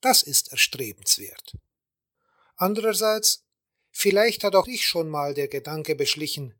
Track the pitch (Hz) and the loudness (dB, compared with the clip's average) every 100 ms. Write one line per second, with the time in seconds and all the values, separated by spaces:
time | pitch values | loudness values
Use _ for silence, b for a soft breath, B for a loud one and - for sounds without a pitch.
0 | 254 254 - 135 - 135 - - 120 98 | 6 4 4 0 -2 -8 -12 -8 -8 -8
1 | - - 101 - - - _ _ _ _ | -2 -2 -2 -16 -20 -20 _ _ _ _
2 | _ _ _ _ _ _ 185 208 220 202 | _ _ _ _ _ _ -2 0 0 0
3 | 214 214 214 - _ _ _ _ _ - | 0 2 0 -2 _ _ _ _ _ 0
4 | 202 196 226 208 208 190 220 240 - 175 | 2 4 4 2 2 2 2 -2 -2 0
5 | 160 151 143 143 143 139 135 156 151 143 | -2 -2 -4 -2 -4 -4 -8 -10 -4 -2
6 | 143 151 151 - 135 - | 0 -2 -4 -8 -10 -16